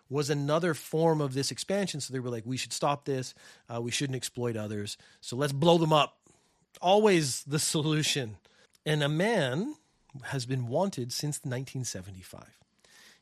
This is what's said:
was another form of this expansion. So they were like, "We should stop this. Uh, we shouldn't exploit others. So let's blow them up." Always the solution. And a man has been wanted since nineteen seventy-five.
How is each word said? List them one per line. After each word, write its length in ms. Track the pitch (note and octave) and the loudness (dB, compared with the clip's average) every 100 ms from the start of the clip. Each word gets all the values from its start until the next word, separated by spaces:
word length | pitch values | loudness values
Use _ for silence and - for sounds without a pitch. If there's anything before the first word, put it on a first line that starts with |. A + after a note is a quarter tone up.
| - | -6
was 200 | C3+ C#3+ | -4 0
another 460 | D3 C#3+ D#3 F3 | 0 0 2 0
form 480 | D3 - D#3+ E3 D#3 | -2 -4 0 2 2
of 100 | C#3+ | 0
this 180 | C3 C3+ | -2 -4
expansion. 480 | B2+ - G3 F#3+ D3 | -4 -4 -2 -2 -4
So 120 | - | -6
they 80 | C3 | -6
were 80 | B2 | -4
like, 160 | A#2 | -6
"We 140 | A2 C3 | -6 -6
should 140 | A#2 | -6
stop 320 | - D#3 C#3+ - | -2 0 0 -2
this. 280 | C3 B2+ - - - - | -4 -6 -12 -20 -20 -10
Uh, 120 | A#2 | -6
we 100 | A#2+ | -4
shouldn't 260 | - C#3+ C3 | -2 -2 -4
exploit 400 | - - A#2+ A2 | -6 -4 -4 -2
others. 420 | G#2+ G#2+ G2+ - - _ | -4 -6 -6 -10 -16 _
So 140 | - B2 | -10 -2
let's 160 | C#3+ | -2
blow 240 | C#3 E3+ E3+ | 4 6 8
them 140 | D#3 | 8
up." 260 | D#3 C3+ - _ _ _ _ _ - | 6 4 -2 _ _ _ _ _ -2
Always 640 | F3 G#3 G#3+ F3 C#3+ - | 4 6 8 6 4 -2
the 140 | C#3 D3 | -4 -2
solution. 760 | - E3 D#3 D#3 D3 D3 A2+ G2+ _ _ _ _ | 0 0 0 0 0 -2 -4 -8 _ _ _ _
And 180 | D#3 D3+ | -2 0
a 60 | D3 | 0
man 680 | D#3 G#3 A3+ C3+ C3+ C4 D4+ _ _ _ C3+ | 2 2 2 2 0 -4 -8 _ _ _ -16
has 200 | B2 C#3 | -8 -6
been 220 | A#2+ C3 A#2+ | -2 -4 -2
wanted 460 | C#3 G3 D3 B2 | 0 0 -2 -6
since 320 | - D3 D3 | -6 -6 -6
nineteen 400 | C#3 B2 C3+ C3 | -6 -6 -6 -8
seventy-five. 760 | A#2+ F#2+ F#2 F#2 - - - _ _ _ _ - - - | -8 -8 -12 -16 -18 -20 -20 _ _ _ _ -20 -20 -20